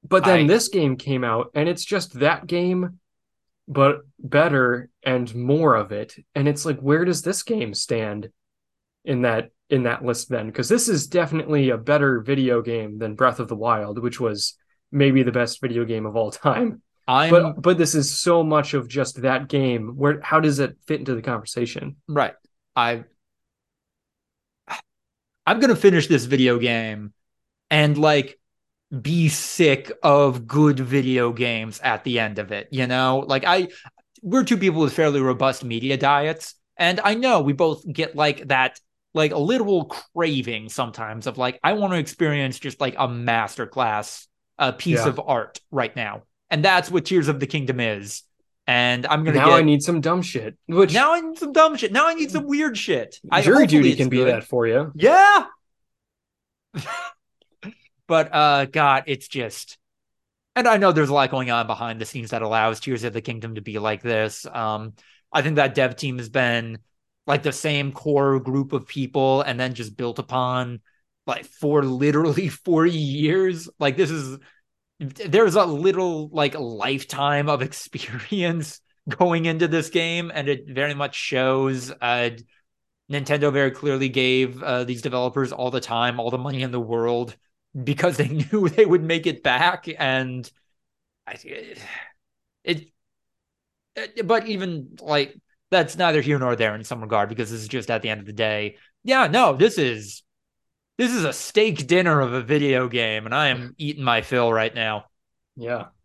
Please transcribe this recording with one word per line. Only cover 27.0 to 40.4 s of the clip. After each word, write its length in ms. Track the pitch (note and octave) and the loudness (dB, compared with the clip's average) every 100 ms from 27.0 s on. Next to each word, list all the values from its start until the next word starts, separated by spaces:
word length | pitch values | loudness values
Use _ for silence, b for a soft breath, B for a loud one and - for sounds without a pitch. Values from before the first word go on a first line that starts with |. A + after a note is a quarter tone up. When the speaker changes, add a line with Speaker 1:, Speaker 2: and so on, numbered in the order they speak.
| G#2 _ _ _ _ _ _ | -14 _ _ _ _ _ _
Speaker 2:
and, 260 | D3+ D3+ D3 | 2 2 2
like, 420 | D3+ D3 C3+ - _ _ _ _ _ C3+ | 4 2 0 -12 _ _ _ _ _ -10
be 280 | B2 E3+ D#3+ | -2 2 2
sick 640 | - - - D#3+ C3+ - - | 0 -8 2 2 2 -4 -2
of 440 | D3+ C#3+ C#3+ B2 A2+ | 4 6 4 0 -4
good 320 | C#3+ D3+ C3+ | 4 4 4
video 520 | B2 C#3 B2+ B2+ A#2+ | 0 0 2 0 0
games 480 | A2+ A#2+ A2+ A2 - | 0 -2 -2 -6 -4
at 220 | C3 A2 | -2 -2
the 140 | C#3 A#2 | -2 -2
end 180 | A2 G#2 | -2 -4
of 140 | G2+ | -8
it, 160 | G2+ - | -10 -8
you 160 | C3 B2+ | -4 -2
know? 380 | B2+ C3 C3 - | 0 2 0 0
Like, 180 | C3+ - | 0 2
I, 220 | F#3 F3+ B B _ _ _ | 0 0 B B _ _ _
we're 220 | F#3 B3+ | 0 0
two 140 | A3 A3 | 2 2
people 220 | F#3+ D#3+ | 2 2
with 100 | D3 | 0
fairly 280 | - D#3 C#3+ | 2 2 2
robust 440 | C3 A#2+ C3+ C3 | 0 0 0 -2
media 320 | B2 A2+ C3 C3+ | -8 -6 -4 0
diets, 580 | C#3 C#3+ D3+ D#3+ - - _ - | 2 2 0 -6 -14 -20 _ -2
and 240 | E3+ F3+ | -2 2
I 120 | G3+ | 0
know 260 | A3+ B3+ G#3 | 0 2 2
we 140 | C#3 | 2
both 360 | C#3 E3 D3 F3 | 2 0 0 -8
get, 260 | C#3+ D#3 C#3+ | -6 -4 0
like, 320 | D3+ - C3+ | 0 0 -2
that, 320 | C3+ C3 - _ _ _ | 0 0 -4 _ _ _
like, 180 | D#3+ D#3 | 0 0
a 60 | E3 | 2
literal 480 | D3+ B3+ G3+ F#3 D3+ | 0 0 2 0 -2
craving 840 | - - F3 E3 C#3 | -12 -10 -4 -2 -2